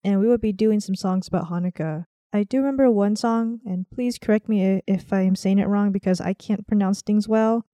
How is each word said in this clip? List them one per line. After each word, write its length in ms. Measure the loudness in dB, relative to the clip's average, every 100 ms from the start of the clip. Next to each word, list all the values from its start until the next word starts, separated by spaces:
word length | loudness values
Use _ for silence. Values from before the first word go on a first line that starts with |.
and 160 | 0 2
we 80 | 2
would 120 | 2
be 140 | 0
doing 260 | 0 2 2
some 160 | -2 -4
songs 320 | -2 -2 -2
about 220 | -4 -4
Hanukkah. 560 | -4 -4 -4 -6 -6 -10 _ _
I 120 | -4
do 140 | 0 0
remember 340 | 0 2 4
one 240 | 4 2 0
song, 440 | 0 0 -2 -6 -6
and 240 | -6 -6
please 300 | -6 -4 -2
correct 280 | 0 0 0
me 260 | 0 2 0
i-, 60 | 0
if 260 | -4 -2
I 100 | 0
am 140 | 0 0
saying 220 | 2 2
it 100 | 2
wrong 240 | 0 0
because 300 | 0 -2 -2
I 120 | -4
can't 340 | -6 -4 -6 0
pronounce 340 | 0 0 -2
things 260 | 0 0 2
well. 380 | 2 2 0 -4